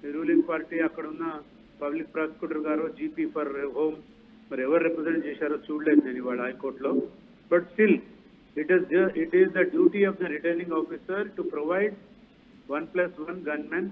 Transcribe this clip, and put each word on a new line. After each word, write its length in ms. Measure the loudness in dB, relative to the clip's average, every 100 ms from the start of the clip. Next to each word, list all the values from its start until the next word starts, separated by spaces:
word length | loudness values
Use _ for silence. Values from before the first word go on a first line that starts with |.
ఈ 80 | -8
ruling 320 | -4 2 4 4
party, 300 | 0 -4 -2
అక్కడ 260 | -2 -2 -12
ఉన్న 180 | -8 -8 -8 -14 -20 -20 -10
public 320 | -6 -6 -6
prosecutor 440 | -4 -6 -6 -6 -4
గారు, 300 | -2 -2 -2
జీపీ 380 | -4 -8 -4 -4
for 200 | -4 -6 -6 -6 -2
home, 180 | -2 -2 -14 -20 -20 -20 -10
మరి 100 | -4
ఎవరు 220 | 2 2
represent 420 | 2 0 -2 -2 -2
చేశారో 300 | -4 -4 -4
చూడలేదు 460 | -4 -2 6 6 4
నేను 120 | -4
ఇవాళ 240 | -4 -4
హైకోర్టులో. 500 | -4 -6 -8 -4 -2 0 -2 -12 -20 -20 2
But 120 | 2
still, 300 | 2 2 4 4 0 -20 -20 -20 _ -8
it 140 | 2 2
is 80 |
the, 200 | 4 2 2 0
it 80 | 2
is 140 | 4 4
the 120 | 4 2 6
duty 260 | 4 6
of 120 | 2 2
the 100 | -4
returning 440 | -2 0 -2 -2
officer 500 | -2 -4 -8 -8 -6 -6 -6
to 60 |
provide 520 | -6 -4 -2 0 0 -2 -18 -20 -20 _ _ -20 -8
one 160 | -8 -4
plus 180 | -2 -2 -2 -10
one 100 | -8
gunman 420 | -6 -6 -4 -4 -4